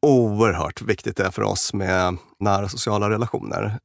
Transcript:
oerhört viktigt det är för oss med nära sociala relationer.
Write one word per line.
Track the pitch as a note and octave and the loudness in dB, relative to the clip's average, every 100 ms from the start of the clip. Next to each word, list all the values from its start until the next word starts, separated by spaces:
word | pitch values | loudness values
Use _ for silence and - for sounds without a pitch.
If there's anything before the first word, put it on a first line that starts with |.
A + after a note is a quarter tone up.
oerhört | D3+ C3 A2+ G#2 A2+ E2+ D#2 - | 6 6 4 4 2 2 -4 -6
viktigt | G2+ G#2+ A2 - | -4 -2 -2 -2
det | F#2+ | -4
är | |
för | G2+ | 0
oss | G#2 G2 - | -2 0 -2
med | G#2 F#2+ F#2 F#2 F2+ - _ | -2 0 2 0 -2 -12 _
nära | G2+ G2 G2+ | 0 0 -2
sociala | A#2+ A#2 G#2 G#2 | -4 -2 0 0
relationer. | G#2+ A#2 - - - G2+ G#2+ | 0 -2 -4 -6 -6 -4 -6